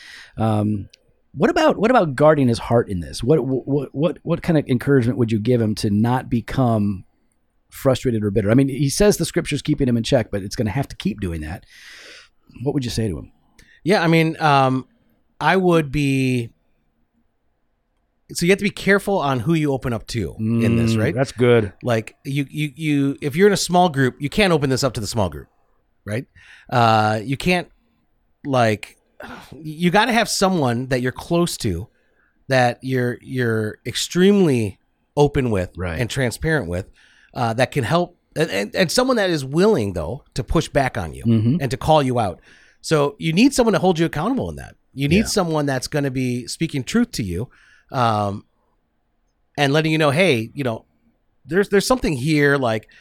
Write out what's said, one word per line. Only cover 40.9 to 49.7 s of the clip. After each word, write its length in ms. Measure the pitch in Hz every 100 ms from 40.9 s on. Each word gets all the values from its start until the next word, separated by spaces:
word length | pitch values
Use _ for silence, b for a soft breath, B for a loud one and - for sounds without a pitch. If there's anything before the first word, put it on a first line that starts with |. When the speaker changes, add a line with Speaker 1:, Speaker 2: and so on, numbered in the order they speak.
| 117
Speaker 2:
on 160 | 82
you 100 | 64 113
Speaker 1:
Mm-hmm. 320 | 113 113 165
Speaker 2:
and 80 | 139
to 80 | 127
call 240 | 147 156
you 160 | 131 120
out. 200 | 104 82 b b b b
So 340 | - 156 143 -
you 140 | 160
need 200 | 160 269
someone 200 | 269 233
to 60 | 175
hold 200 | 180 165
you 60 | 165
accountable 420 | 147 185 262 92
in 60 | 71
that. 200 | 64 - _ -
You 120 | 139
need 100 | 180
Speaker 1:
Yeah. 60 | 220
Speaker 2:
someone 420 | 208 170 156 143
that's 200 | 131 -
gonna 240 | 147 139
be 360 | 131 127 123 101
speaking 360 | - 165 143
truth 280 | 120 226 240
to 100 | -
you, 260 | 98 85 120 b b b b
um, 540 | 135 117 107 104 101 - _ _ _ _ _ _ _ _ _ _ -
and 140 | 139